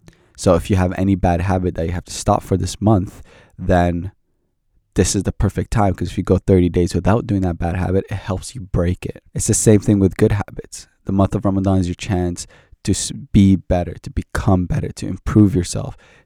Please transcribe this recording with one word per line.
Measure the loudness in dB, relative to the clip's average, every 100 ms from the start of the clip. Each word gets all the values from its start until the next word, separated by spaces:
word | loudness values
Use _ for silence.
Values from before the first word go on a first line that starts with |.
| -20 -20 _ -2
So | 2 2
if | 2
you | 0
have | 0 0
any | 0 2
bad | 2 0
habit | 0 -2 -2 -4
that | -4
you |
have | -6 -8
to |
stop | -6 0 0
for | 0 -2
this | -2 -2
month, | 2 2 0 -8 -20 -20 _ -8
then | 0 2 2 0 -6 -12 _ _ _ _ _ _ _ 0
this | 0 0
is |
the | -2
perfect | -2 -2 -2 -2
time, | 0 0
'cause | 0 -4
if | -4
you |
go | 0 0
thirty | 4 4 4
days | 2 0
without | 0 0 0 0
doing | -2
that | -2 -4
bad | -4 -4
habit, | -2 -2 -2
it | -6
helps | -6 -8 -8
you | -14
break | -6 -2 0 -2 -6
it. | -14 _
It's | -6 -2
the |
same | 2 4 4
thing | 4 2
with | 2 2
good | 2
habits. | 0 -4 -12 -16 -18 -20 _ -4
The |
month | 0 0 0
of | -2
Ramadan | 0 0 0
is | 0
your | -4
chance | -4 -4 -4 -6 -12 _ _ _
to | -4
s-, | -2 -4
be | -10 0 4 6 4
better, | 0 -4 -4 -10
to | -12
become | -10 -8 -4 0 0 0
better, | -4 -6
to | -8 -10
improve | -8 0 4 4 2
yourself, | -2 -6 -8 -12 _ _